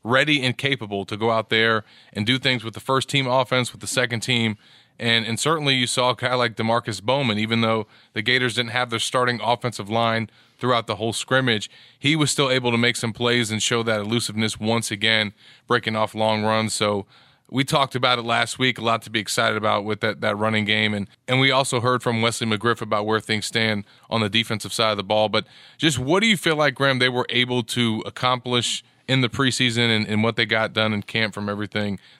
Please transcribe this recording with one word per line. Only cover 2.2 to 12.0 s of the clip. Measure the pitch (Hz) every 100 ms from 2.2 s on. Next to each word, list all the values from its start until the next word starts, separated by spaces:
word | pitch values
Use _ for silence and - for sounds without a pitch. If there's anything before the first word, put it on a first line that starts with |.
| 107
do | 127
things | 135 120
with | 110
the | 104
first | - 131 -
team | 139 127
offense, | 131 123 127 120
with | -
the | -
second | 131 123 117
team. | - 120 113 104 - - _ -
And, | 117 117 110
and | 113
certainly | 147 160 143 131
you | 123
saw | - 123
a | 120
guy | 127 127
like | 117 107
Demarcus | 113 117 120 92
Bowman, | 107 139 127 104
even | 110 117
though | 113 113 104 - _
the | 110
Gators | 107 127 127 110
didn't | 117
have | 123 120
their | 113
starting | - 127 123 120
offensive | 110 120 123 - 101
line | 113 117 113 107 _ _ -
throughout | 123 120 113
the | 101
whole | 113
scrimmage, | - - 131 131 107 - - -
he | _